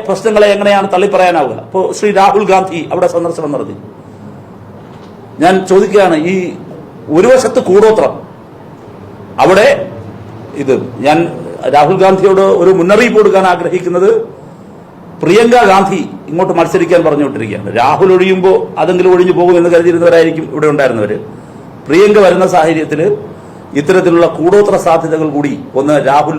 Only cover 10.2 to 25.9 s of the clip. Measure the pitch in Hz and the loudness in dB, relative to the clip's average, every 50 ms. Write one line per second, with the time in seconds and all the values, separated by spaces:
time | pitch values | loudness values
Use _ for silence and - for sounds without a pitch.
10.2 | - - - - - - - 143 135 131 127 107 101 123 113 107 123 139 156 165 | -20 -20 -18 -18 -18 -14 -10 -6 -2 -2 -2 -2 -4 -8 -8 -4 -2 0 0 0
11.2 | 170 165 - - - - - - - - - 143 151 147 190 190 190 190 185 - | 0 -4 -6 -12 -14 -14 -12 -8 -4 0 2 2 2 2 2 2 2 2 2 4
12.2 | 170 202 190 190 196 190 190 190 175 190 190 170 170 185 208 214 247 233 196 214 | 2 2 4 4 2 2 2 2 2 2 2 2 2 2 2 2 2 2 2 2
13.2 | 208 190 185 190 190 185 175 170 175 170 175 180 175 170 175 175 190 208 226 220 | 2 4 2 2 2 0 0 -2 -2 -4 -4 -4 -4 -4 -2 0 2 2 0 0
14.2 | - - - - - - - - - - - - - - - - - - - - | -4 -8 -14 -20 -20 -20 -20 -20 -20 -20 -20 -20 -20 -20 -20 -20 -20 -20 -12 -6
15.2 | 156 156 185 220 233 233 240 247 226 190 190 196 196 196 196 170 135 - - - | -2 0 2 2 4 4 4 4 4 4 4 2 2 0 -2 -4 -6 -8 -12 -16
16.2 | - 139 147 175 185 185 175 170 165 160 - 180 170 160 180 170 160 160 147 143 | -12 -8 -4 -4 -2 -2 0 -2 -2 0 0 -2 0 2 2 2 2 2 0 -2
17.2 | 147 131 107 110 113 107 95 95 98 98 92 113 123 139 151 - 190 190 180 185 | -2 -4 -4 -8 -8 -8 -8 -10 -8 -6 -2 0 0 0 0 2 2 4 4 4
18.2 | 185 190 190 185 180 190 180 - - - - - 160 170 185 175 175 185 185 175 | 2 2 0 0 2 2 2 0 -2 -4 -6 -4 -2 -2 0 2 2 2 4 4
19.2 | 180 185 170 165 175 175 180 175 170 175 170 170 170 175 170 170 170 170 165 165 | 2 2 0 2 2 2 2 2 2 2 2 2 2 2 2 2 2 2 4 4
20.2 | 160 165 - 156 151 - - 151 151 151 147 147 139 127 117 113 104 101 104 - | 2 2 -2 -6 -8 -8 -6 -4 -2 -2 0 0 0 0 -2 -2 -4 -6 -6 -8
21.2 | - - - - - - - - - - - - - - 147 175 208 208 208 214 | -10 -14 -18 -20 -20 -20 -20 -20 -20 -20 -20 -14 -6 0 2 4 4 4 4 4
22.2 | 196 180 175 185 185 - 180 160 160 165 165 156 151 139 151 147 165 202 139 143 | 4 4 4 2 0 0 0 0 0 0 0 -2 -4 -4 -4 -2 -2 -2 -4 -4
23.2 | - - - - - - - - - - - 139 147 170 185 185 180 175 170 170 | -8 -14 -18 -20 -20 -20 -20 -20 -14 -8 -4 -2 0 2 2 2 2 2 2 2
24.2 | 170 160 - - 156 180 202 208 208 190 180 170 - 175 165 165 165 156 160 156 | 2 0 0 -2 0 2 4 4 2 2 0 0 0 0 0 0 -2 -2 -4 -4
25.2 | 160 151 139 147 143 139 120 98 - - - 131 139 151 | -4 -4 -4 -4 -4 -4 -6 -8 -10 -8 -4 -4 -2 0